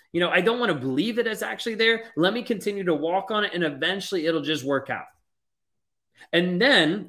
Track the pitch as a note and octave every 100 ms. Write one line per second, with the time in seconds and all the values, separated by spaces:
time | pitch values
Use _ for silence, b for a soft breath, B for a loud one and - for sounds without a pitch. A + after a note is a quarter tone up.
0 | B E3 F3 E3+ F#3 B3 A#3 D3 C3 C3
1 | G#3+ A3+ A3+ G#3+ A3 G#3+ A#3 G#3+ A3+ A3+
2 | - - F3+ A3+ A3 G#3 G#3 G3+ F3+ D3+
3 | D#3+ F#3+ F#3+ G#3+ G3+ F3 D#3+ C3+ E3 G3
4 | F3+ F#3 D#3 E3 C#3+ D#3 C3 C3+ C3+ G#2+
5 | - _ _ _ _ _ _ _ _ _
6 | _ B B E3 F3+ F3+ B3+ A#3+ D3+ G3+